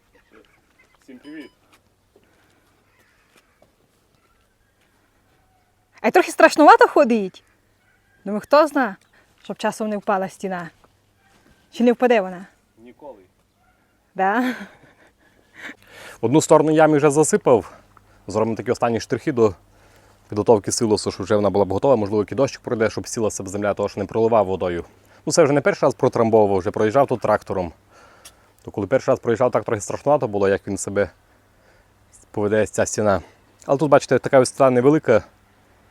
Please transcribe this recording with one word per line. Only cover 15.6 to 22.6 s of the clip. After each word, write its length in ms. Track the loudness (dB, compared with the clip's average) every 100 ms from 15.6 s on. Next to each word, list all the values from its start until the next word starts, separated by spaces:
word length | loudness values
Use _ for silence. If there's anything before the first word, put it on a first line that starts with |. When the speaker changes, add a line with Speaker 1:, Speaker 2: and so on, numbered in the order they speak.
| -20 -20 _ -20 -20 -6
Speaker 1:
Одну 200 | 0 0
сторону 300 | 4 4 4
ямі 260 | 4 4 4
вже 140 | 2
засипав. 600 | 2 2 0 2 2 0 -14 _ _ _ _ -8
Зробимо 300 | -4 -2 -4
такі 140 | -4
останні 300 | -2 -2 -2
штрихи 320 | -4 -6 -4
до 220 | 0 0 0 _ _ _ _ _ _ _
підготовки 440 | -4 2 2 2
силосу, 380 | -4 -2 -2 -2
щоб 140 | -8
вже 120 | -2 0
вона 140 | 0
була 140 | 0
б 80 | -2
готова. 240 | 0 0 0
Можливо, 260 | 0 -4
який 140 | -4 -4
дощик 260 | -4 -4